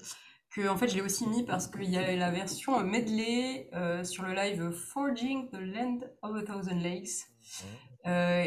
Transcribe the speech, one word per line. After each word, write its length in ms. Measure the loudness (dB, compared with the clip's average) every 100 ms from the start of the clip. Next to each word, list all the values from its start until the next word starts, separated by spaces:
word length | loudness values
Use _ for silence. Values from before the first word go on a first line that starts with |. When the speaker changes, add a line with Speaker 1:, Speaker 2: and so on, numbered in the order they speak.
| -10 -16 -18 -20 _
Speaker 1:
que, 180 | 0 2
en 80 | 4
fait, 120 | 4
je 80 | 4
l'ai 60 |
aussi 240 | 2 0 2
mis 180 | 2
parce 220 | 2 0 -2
qu'il 240 | -4 0
y 60 | 2
a 180 | 2
la 160 | 2 2
version, 480 | 0 -2 -4 2 2
euh, 60 |
medley, 880 | 4 2 2 2 2 2 0 -4 -6
euh, 320 | -2 0 0
sur 180 | -4 -6
le 120 | -4
live 360 | 0 0 0 -2
Forging 800 | -4 -6 -2 0 0 0 -2 -4
the 100 | -6
Land 400 | -6 -2 -2 -2 -6 -10
of 140 | -6 -4
a 60 |
Thousand 360 | -4 -4 -2 0
Lakes. 300 | 0 -2 -6
Speaker 2:
Mhm. 580 | -8 -10 _ -16 -14 -12 -14 -18 -8
Speaker 1:
Euh, 420 | 0 4 6 4